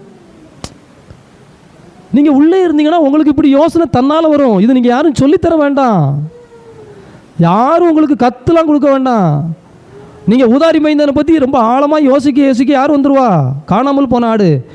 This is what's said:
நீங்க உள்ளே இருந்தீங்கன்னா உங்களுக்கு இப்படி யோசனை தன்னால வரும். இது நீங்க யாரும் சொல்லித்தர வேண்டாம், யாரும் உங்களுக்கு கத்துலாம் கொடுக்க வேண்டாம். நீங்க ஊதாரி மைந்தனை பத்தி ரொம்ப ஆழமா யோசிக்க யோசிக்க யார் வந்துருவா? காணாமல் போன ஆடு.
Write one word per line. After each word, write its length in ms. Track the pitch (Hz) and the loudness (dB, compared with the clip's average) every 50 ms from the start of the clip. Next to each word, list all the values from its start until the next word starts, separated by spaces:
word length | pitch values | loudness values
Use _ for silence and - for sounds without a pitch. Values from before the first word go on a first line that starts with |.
| - - - - - - - - - - - 139 - - - 147 147 _ - - - - - - - - - - - - - _ _ - - - - - - - - - | -14 -20 -20 -20 -20 -20 -20 -20 -20 -20 -20 -20 -20 -20 -20 -20 _ _ -20 -20 -20 -20 -20 -20 -20 -20 -20 -20 -20 -20 -20 _ _ -20 -20 -20 -20 -20 -20 -20 -14 -4
நீங்க 200 | - 269 294 320 | -2 0 2 2
உள்ளே 340 | 269 269 302 320 370 381 370 | 2 2 2 2 2 0 0
இருந்தீங்கன்னா 320 | 339 294 294 294 302 339 | 0 0 0 0 0 0
உங்களுக்கு 320 | 339 302 269 277 311 294 302 | 0 0 0 0 0 0 0
இப்படி 200 | 277 285 302 277 | 0 0 0 0
யோசனை 380 | 269 277 320 320 - 330 339 254 | 2 2 0 0 0 -2 -2 -2
தன்னால 380 | - 247 262 277 302 320 330 311 | -2 -2 -2 0 0 0 0 0
வரும். 300 | 294 294 277 247 214 180 | 0 2 0 0 0 0
இது 140 | 208 247 262 | 0 0 0
நீங்க 140 | 254 233 | 0 0
யாரும் 260 | 240 240 262 311 330 233 - | 0 0 0 0 -2 0 0
சொல்லித்தர 360 | 262 277 349 359 - 339 339 | 0 0 0 0 0 0 0
வேண்டாம், 600 | 311 285 285 277 277 269 240 208 170 143 135 143 143 151 156 - - - - - - - - - - - - - - - - - - - - - - | 0 0 0 0 0 0 0 0 0 0 -2 -4 -6 -8 -10 -14 -20 -20 -20 -20 -20 -20 -20 -20 -20 -20 -20 -20 -20 -20 -20 -20 -20 -20 -16 -4 -2
யாரும் 480 | 165 170 180 214 247 285 330 339 349 | 0 0 0 0 0 0 0 0 0
உங்களுக்கு 380 | 339 311 311 311 277 294 196 240 | 0 0 0 0 0 0 0 -2
கத்துலாம் 400 | 247 247 - - - 339 330 320 | -2 -4 -4 -4 0 0 0 2
கொடுக்க 260 | 302 294 285 262 285 | 0 0 0 2 0
வேண்டாம். 520 | 269 269 262 262 240 220 185 160 147 143 165 165 160 - - - - - - - - - - - - - - | 0 0 0 -2 -2 0 0 0 -2 -4 -6 -8 -10 -12 -16 -20 -20 -20 -20 -20 -20 -20 -20 -20 -18 -6 -2
நீங்க 220 | 170 220 262 269 | 0 2 2 2
ஊதாரி 280 | 220 240 285 330 330 320 | 2 2 2 2 2 0
மைந்தனை 380 | 311 294 302 302 285 294 285 262 | 0 0 0 0 0 0 0 0
பத்தி 240 | 294 302 311 320 | -2 0 0 0
ரொம்ப 240 | 311 262 247 294 254 | 0 0 0 0 0
ஆழமா 420 | 220 226 247 269 294 285 311 311 294 | 0 0 0 0 0 0 0 0 2
யோசிக்க 380 | 254 269 285 247 294 240 285 | 2 2 2 0 0 0 2
யோசிக்க 320 | 277 269 262 220 269 233 285 | 0 0 0 0 0 0 0
யார் 180 | 254 269 302 | 0 0 0
வந்துருவா? 600 | 302 277 277 285 277 269 254 226 180 156 135 127 135 143 - | 0 0 0 0 0 2 2 2 0 0 0 -2 -4 -8 -6
காணாமல் 420 | - 170 220 262 277 277 277 277 | -4 -2 -2 0 0 0 -2 0
போன 200 | 240 247 240 240 | 0 0 -2 0
ஆடு. 380 | 226 220 214 202 170 147 127 - - | 0 0 0 0 0 0 -2 -4 -10